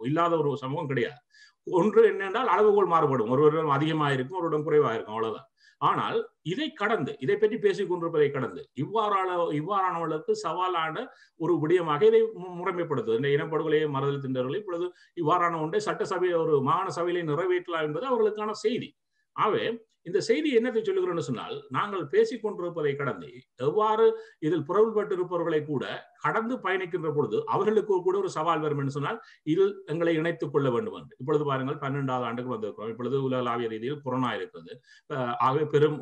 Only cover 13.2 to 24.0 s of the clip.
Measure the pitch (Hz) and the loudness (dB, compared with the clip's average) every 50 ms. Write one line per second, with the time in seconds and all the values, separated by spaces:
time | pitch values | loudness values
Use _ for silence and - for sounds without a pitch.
13.2 | 139 143 143 151 165 156 160 151 156 160 156 156 156 151 139 135 143 143 143 139 | 2 2 2 2 0 -2 -2 -2 0 2 2 2 2 0 0 -2 -2 -2 -2 -4
14.2 | 135 131 127 127 127 127 160 208 208 190 170 165 175 180 - _ - _ _ 175 | -4 -4 -2 -2 -2 -2 -4 -4 -4 -6 -6 -6 -6 -8 -8 _ -20 _ _ -4
15.2 | 160 151 175 175 175 170 170 160 156 160 190 214 - 175 160 170 202 147 190 175 | 0 0 2 2 2 0 0 -2 -4 -2 -2 -2 -2 -2 -2 -4 -4 -4 -2 0
16.2 | 180 180 175 165 160 156 151 139 127 139 165 180 190 185 139 175 170 180 180 180 | 0 2 2 2 2 2 2 4 4 2 2 0 0 -2 -4 -2 -2 -2 -2 -2
17.2 | 170 151 143 160 185 185 180 175 175 175 170 160 156 151 151 160 254 269 247 220 | -2 -2 -2 0 0 0 0 0 -2 -2 -2 -2 -2 -2 -4 -4 -2 0 2 2
18.2 | 214 208 208 214 214 220 196 - - 226 247 175 - - - _ _ _ _ _ | 2 2 0 -2 -4 -6 -4 -2 -2 -2 -2 -2 -4 -8 -14 _ _ _ _ _
19.2 | _ _ _ 135 - - 180 113 107 196 233 226 - _ _ _ - 170 180 190 | _ _ _ -2 0 0 2 0 0 -2 -4 -6 -12 _ _ _ -6 -2 -2 0
20.2 | - - 247 311 320 302 254 220 233 254 226 226 - 196 190 190 180 180 170 165 | 2 2 2 2 2 2 2 2 2 2 0 0 0 0 0 0 0 0 -2 -2
21.2 | 139 135 117 98 82 87 123 143 - - 127 156 202 208 202 185 156 139 190 214 | -4 -4 -4 -6 -6 -8 -10 -12 -10 -6 -4 -4 -4 -2 -4 -6 -4 0 2 4
22.2 | 226 226 240 220 - 208 190 175 175 175 165 165 151 143 139 139 139 127 107 - | 4 2 0 -4 -6 -6 -6 -6 -6 -6 -4 -2 -2 -2 -2 -2 -4 -4 -4 -6
23.2 | - - - 127 - _ _ - 131 151 - 208 214 220 220 220 | -10 -14 -16 -20 -20 _ _ -4 -2 0 2 2 2 2 4 6